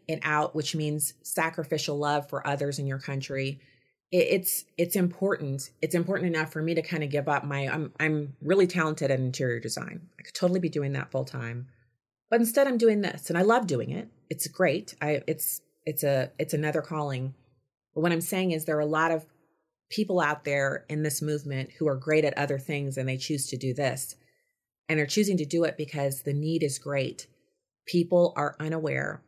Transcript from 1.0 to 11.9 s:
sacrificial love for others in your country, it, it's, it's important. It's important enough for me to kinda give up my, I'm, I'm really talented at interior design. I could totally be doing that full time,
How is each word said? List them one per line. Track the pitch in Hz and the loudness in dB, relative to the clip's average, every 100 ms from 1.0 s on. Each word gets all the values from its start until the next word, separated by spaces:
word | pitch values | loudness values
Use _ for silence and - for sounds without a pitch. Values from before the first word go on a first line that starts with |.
| - - | -4 -8
sacrificial | - - 160 165 151 151 147 143 | -6 0 0 -2 -2 -2 -2 -2
love | 147 147 143 | 0 0 -2
for | 139 - | -6 -2
others | 143 143 139 | -2 -2 -2
in | 139 | -4
your | 135 | -4
country, | 139 135 135 135 135 135 - _ _ _ _ | -4 -6 -4 -4 -4 -6 -16 _ _ _ _
it, | 175 - | 4 6
it's, | 196 180 - - - | 4 2 -4 -6 -2
it's | 175 196 | 0 2
important. | 175 - 190 196 147 139 - _ | 2 2 -2 0 -2 -6 -8 _
It's | 156 175 | -2 0
important | 170 165 175 160 | 0 0 0 0
enough | 156 | -2
for | 156 | -2
me | 160 165 | 0 0
to | |
kinda | 156 165 147 | 0 -4 0
give | 143 143 | 0 2
up | 143 | 0
my, | 143 139 139 | 0 -2 -2
I'm, | 160 151 - | -2 -4 -2
I'm | 156 151 147 135 | 0 0 -2 -6
really | 147 190 180 | 2 4 6
talented | 180 156 151 139 | 4 0 0 0
at | 131 | 2
interior | 127 127 131 117 | 0 -2 -2 -2
design. | 113 - - 175 - - | -6 -8 -8 -12 -16 -20
I | |
could | - - | -14 0
totally | 180 185 | 2 2
be | 170 | 0
doing | 151 139 | -2 -2
that | 135 - | -4 -4
full | 131 131 | -4 -4
time, | 127 117 120 127 _ _ | -6 -6 -8 -12 _ _